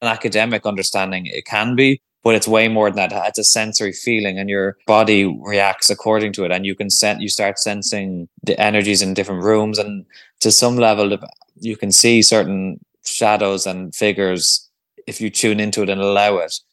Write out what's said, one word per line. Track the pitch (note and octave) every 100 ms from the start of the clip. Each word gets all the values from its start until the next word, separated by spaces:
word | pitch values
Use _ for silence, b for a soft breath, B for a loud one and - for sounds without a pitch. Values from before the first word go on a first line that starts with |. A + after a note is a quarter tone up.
an | A#2
academic | A2+ A#2 G#2+ A2+ A2 A2
understanding. | G2 F#2+ G2+ F#2+ F#2 F2
It | - -
can | G#2+ A2+ B2
be, | C3+ C3+ _ _
but | A#2 A2+
it's | -
way | A2 A2+
more | A2 G#2
than | G2 F#2
that. | G2+ F#2+
It's | A2
a |
sensory | G#2+ A#2 G#2+ G2+ G#2
feeling, | F2+ - A2+ G#2 F#2
and | G2
your | G2+ G2 - -
body | A2 G#2 G#2 G2
reacts | A#1 F2 G2+ G2 - -
according | G2+ A2+ A2 G#2+
to | G2 F2+
it, |
and | F#2 G2
you | F#2+
can | G2+
sen-, | - G#2 G#2
you | G2+
start | - G2+ G2+
sensing | A2 G#2 G2+ G#2 G2 F2+ E2+ _
the | - -
energies | G#2+ G#2+ G2+ F#2+
in | F#2+
different | F#2+ G2 F#2
rooms, | G2 A2 G#2+ G#2
and | G#2 G2+ - b b b
to | A2
some | - A#2+ B2
level, | A#2 G#2+ G2+
the, | G2+ - _ _ -
you | A2+ G#2+
can | G2+
see | - A#2 A#2
certain | G#2+ A2 F#2+ G2 F#2+ - _ _
shadows | - - A2 G#2 G2+ F#2+ F#2+
and | F2+ F2+
figures | - G#2+ G2 G2 F2+ - - _ _ _ _ -
if | -
you | A2
tune | - A2+ G#2+
into | G#2+ A2
it | G2
and | G2
allow | G2 G2+ G#2 F#2+
it | E2 - _